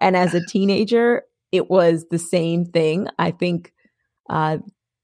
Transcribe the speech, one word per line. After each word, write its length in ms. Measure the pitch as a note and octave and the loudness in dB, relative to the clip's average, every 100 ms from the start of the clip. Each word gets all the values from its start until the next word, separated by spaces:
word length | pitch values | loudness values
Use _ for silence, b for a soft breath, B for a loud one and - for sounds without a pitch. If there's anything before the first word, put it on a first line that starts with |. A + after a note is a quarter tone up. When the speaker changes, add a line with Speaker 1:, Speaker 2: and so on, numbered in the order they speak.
Speaker 1:
And 160 | F#3+ F3+ | 0 2
as 160 | F3+ | 2
a 80 | E3+ | 0
Speaker 2:
<laughs> 80 | E3+ | -2
Speaker 1:
teenager, 760 | G3+ G3 G3 G#3+ A#3 A#3+ A#3+ - _ _ | -2 0 0 0 2 2 0 -4 _ _
it 160 | F#3 - | -2 2
was 380 | F#3 E3+ E3 E3 | 4 4 2 -4
the 80 | E3+ | -6
same 460 | - F3+ E3 E3+ | -2 -2 0 -2
thing. 440 | F3 E3+ D#3 E3 - - | -2 0 0 -2 -6 -4
I 140 | E3 | -4
think, 400 | E3+ F3+ E3+ - _ _ _ _ _ - | -2 -4 -4 -8 _ _ _ _ _ -8
uh, 280 | D#3+ D#3 D#3 - _ _ _ | -4 -2 -4 -10 _ _ _